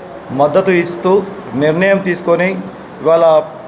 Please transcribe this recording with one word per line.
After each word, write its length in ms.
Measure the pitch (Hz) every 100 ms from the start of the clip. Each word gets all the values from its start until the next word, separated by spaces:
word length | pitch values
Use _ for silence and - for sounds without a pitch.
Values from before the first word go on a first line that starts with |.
| - - -
మద్దతు 400 | 127 147 175 190
ఇస్తూ 400 | 180 175 - 185 196 190 - - 123
నిర్ణయం 420 | 147 160 190 196
తీసుకొని 520 | 185 175 - 170 175 190 - - - -
ఇవాళ 400 | 139 165 165 156 156 -